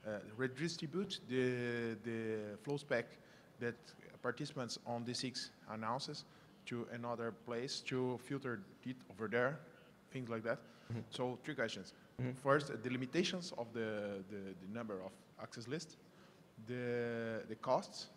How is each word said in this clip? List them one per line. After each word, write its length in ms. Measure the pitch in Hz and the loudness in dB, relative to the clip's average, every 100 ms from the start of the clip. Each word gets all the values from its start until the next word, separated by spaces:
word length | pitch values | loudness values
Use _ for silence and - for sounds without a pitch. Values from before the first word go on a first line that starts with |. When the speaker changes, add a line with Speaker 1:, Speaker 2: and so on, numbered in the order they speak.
Speaker 1:
uh, 140 | 107 104 92 107 | -2 -4 -4 0
redistribute 840 | 131 127 165 170 156 165 202 - 110 | 0 2 -2 0 -2 0 0 -4 2
the, 680 | 127 127 123 120 120 117 110 | 4 6 4 2 2 0 0
the 360 | 117 113 110 110 104 101 | -2 0 2 0 -2 -6
flow 120 | - 143 | -2 -2
spec 300 | - 120 - - - - - - | 4 2 2 -10 -20 -20 -20 -2
that 160 | 120 117 - - - - | -2 -2 -12 -18 -18 -2
participants 600 | 123 120 147 139 117 - | -2 0 -4 -2 -2 -4
on 200 | - 120 | -2 -2
D 100 | 117 | 0
six 360 | 120 131 123 - - - | 0 -2 -4 -8 -12 -8
announces 540 | 110 110 127 - 147 - - - - - | -2 0 0 -2 -6 -10 -20 -20 -16 -4
to 220 | 120 117 | -4 -2
another 400 | 120 120 117 117 - - | -4 -2 0 0 -2 -2
place 340 | 120 131 - | 0 0 -2
to 360 | - 127 127 123 | 0 4 4 2
filter 360 | - 139 131 110 95 - | 0 -2 0 -2 -4 -8
it 120 | 123 127 - | -6 -6 -8
over 160 | 98 110 | -4 4
there, 320 | 120 123 139 - - - - - | 6 6 4 -8 -18 -20 -20 -8
things 180 | 135 120 | -6 -2
like 140 | 113 | 0
that. 160 | 113 123 - - - | 2 0 -2 -18 -6
Speaker 2:
Mm-hmm. 100 | 113 110 | -4 -4
Speaker 1:
So 280 | - 127 120 | 0 0 0
three 100 | - | -4
questions. 380 | 135 113 101 92 - - - | 0 0 0 -8 -14 -14 -2
Speaker 2:
Mm-hmm. 120 | 127 | -2
Speaker 1:
First, 400 | 131 139 147 147 113 | 2 6 8 6 -2
the 80 | 123 | 0
limitations 640 | 127 127 160 180 185 175 - | 0 2 4 4 2 -4 -4
of 160 | 117 | -2
the, 520 | 117 110 104 104 101 98 | 0 0 0 0 -2 -4
the, 240 | 104 98 92 92 | -6 -6 -8 -6
the 80 | |
number 200 | 113 113 | -6 -4
of 180 | 95 95 - - - | -4 -4 -10 -20 -12
access 280 | 110 120 113 | -10 -8 -4
lists, 280 | 151 170 - - - - - - - 113 | -4 -4 -14 -20 -20 -20 -20 -20 -14 -6
the, 760 | 123 120 120 117 117 113 110 - | -2 2 2 2 0 0 -2 -4
the 60 | |
costs 540 | 110 135 139 - - - | -2 4 4 4 -10 -12